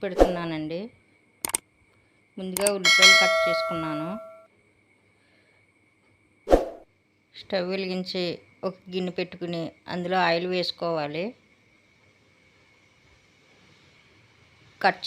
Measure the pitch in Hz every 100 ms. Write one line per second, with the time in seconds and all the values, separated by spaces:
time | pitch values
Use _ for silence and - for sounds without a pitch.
0 | 196 180 180 175 170 160 156 170 220 -
1 | _ _ _ _ - - - _ _ _
2 | _ _ _ - 190 185 202 196 185 -
3 | 190 185 185 - 170 165 - 170 160 151
4 | 160 220 - - - _ _ _ _ _
5 | _ _ _ _ _ _ _ _ _ _
6 | _ _ _ _ - - - - - _
7 | _ _ _ - - 185 180 190 190 185
8 | 185 190 175 147 - _ 190 190 - 185
9 | 180 180 180 180 175 170 160 - - 180
10 | 175 185 170 170 180 180 170 - 170 160
11 | 147 151 202 - _ _ _ _ _ _
12 | _ _ _ _ _ _ _ _ _ _
13 | _ _ _ _ _ _ - _ - -
14 | _ _ _ _ _ _ - - 196 180